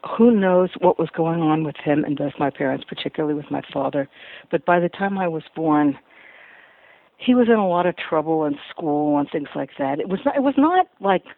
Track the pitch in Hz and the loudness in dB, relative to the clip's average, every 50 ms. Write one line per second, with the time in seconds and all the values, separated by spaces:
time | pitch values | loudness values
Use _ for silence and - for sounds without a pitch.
0 | - - - - 226 247 240 202 190 185 180 180 185 185 - - - 180 - - | -10 -10 2 4 4 6 6 4 4 4 4 4 2 2 -2 0 0 0 2 2
1 | 165 160 - - 160 165 165 170 165 156 156 160 160 151 135 - - 156 147 147 | -2 -4 -2 -2 0 0 0 0 2 2 2 2 0 -4 -6 -6 -2 0 0 0
2 | 156 - 151 - 147 143 - - 147 139 - - 147 135 135 131 - - - - | 0 -2 -4 -4 -4 -6 -4 -4 -4 -4 -2 -2 -2 -2 -2 -4 -6 -12 -14 -10
3 | - 147 - - 156 151 151 147 147 - 143 139 135 - - 143 139 139 135 143 | -10 -8 -6 -4 -4 -4 -4 -6 -6 -6 -8 -8 -8 -8 -6 -4 -4 -2 -2 -4
4 | 139 - _ - - - - - - _ - 165 _ 180 175 175 175 170 - - | -4 -6 _ -20 -20 -20 -20 -20 -10 _ -6 -4 _ 2 2 2 2 -2 -4 -4
5 | 196 196 196 190 190 175 160 156 - - _ 156 165 156 151 151 147 147 139 - | -4 -4 -2 -2 -4 -4 -4 -6 -10 -10 _ -4 0 2 2 4 4 2 0 -2
6 | _ _ - - - - - - - - - - - - _ _ _ _ - _ | _ _ -20 -20 -20 -20 -20 -20 -20 -20 -20 -20 -20 -20 _ _ _ _ -20 _
7 | _ _ _ _ - - 247 247 240 220 233 214 202 185 175 175 175 180 170 - | _ _ _ _ 0 2 4 4 6 4 4 2 2 2 2 2 0 0 -2 -4
8 | - - 170 156 147 156 160 160 156 147 143 143 - - - - 175 151 147 147 | -6 -2 -2 -2 0 0 0 0 0 -2 -4 -6 -10 -16 -12 -6 -4 -2 0 0
9 | 151 147 147 143 143 - - 160 143 - - 147 139 - - - 143 135 139 151 | 0 2 2 0 0 -2 -4 -8 -8 -6 -8 -8 -8 -8 -6 -6 -4 -4 -2 -4
10 | 160 196 185 190 - 277 277 294 254 285 269 277 277 320 359 370 370 _ _ _ | -4 -4 -4 -2 -2 -2 0 0 0 0 2 2 2 4 4 2 0 _ _ _
11 | 196 196 190 175 _ - - | 0 0 0 0 _ -8 -20